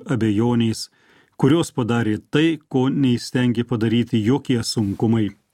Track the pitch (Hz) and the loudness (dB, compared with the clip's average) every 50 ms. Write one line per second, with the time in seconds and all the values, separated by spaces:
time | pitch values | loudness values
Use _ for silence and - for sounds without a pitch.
0 | - - 135 117 113 110 101 104 117 120 120 117 117 113 107 - - - _ _ | -4 -4 -4 0 0 0 0 2 0 0 2 2 0 0 -2 -4 -8 -14 _ _
1 | _ _ _ _ _ _ _ - - 131 156 170 160 - - - 123 107 120 117 | _ _ _ _ _ _ _ 0 2 4 4 4 0 -2 -4 -4 -2 0 0 0
2 | 113 107 107 107 - _ - 147 160 165 160 147 _ - - 131 127 135 147 143 | 0 0 -2 -4 -4 _ 0 0 2 0 0 -4 _ -4 -2 0 0 0 0 0
3 | 139 127 120 117 - - - 131 123 123 117 120 117 - 127 110 110 113 107 120 | 2 2 0 0 -2 -4 -2 0 0 0 0 0 -2 -2 -2 -2 0 0 2 0
4 | 117 117 - 113 101 113 135 143 139 - 127 117 107 - - 123 107 98 95 - | 0 0 -2 -2 0 0 0 0 0 -2 -2 -2 -2 -4 -2 -2 -2 -2 -2 0
5 | 120 110 117 113 107 98 101 - _ _ | 0 0 2 2 0 -2 -4 -8 _ _